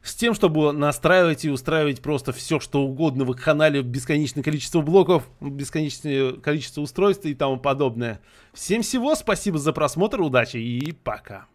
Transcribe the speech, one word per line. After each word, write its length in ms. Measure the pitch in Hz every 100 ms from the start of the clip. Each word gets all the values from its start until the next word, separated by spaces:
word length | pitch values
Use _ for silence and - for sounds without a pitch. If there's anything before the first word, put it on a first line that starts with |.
с 100 | - -
тем, 200 | 233 208
чтобы 360 | 185 156 151
настраивать 720 | 147 147 139 180 185 170 151 156
и 40 |
устраивать 520 | 135 - 156 151 127
просто 300 | - 143 -
всё, 280 | 123 - 160
что 240 | - 143
угодно 420 | 139 131 160 131 131
в 60 |
их 100 | 127
канале, 400 | - 151 156 143
бесконечное 600 | 123 127 - 151 147 147
количество 380 | 139 151 - 170
блоков, 460 | 147 185 180 170 - _
бесконечное 920 | 143 139 143 160 151 - 151 135 135
количество 480 | 127 - 151 - -
устройств 440 | 147 - 202 196 160
и 80 |
тому 240 | 135 139 131
подобное. 600 | 139 135 139 113 120 101 _ - _
Всем 280 | - - 220
всего, 320 | 220 262 262 302
спасибо 420 | - 208 202 156
за 160 | 143
просмотр, 480 | 151 143 160 202 208
удачи 360 | 160 127 - 120
и 340 | 117 120 151
пока. 560 | 156 - 107 - 98 -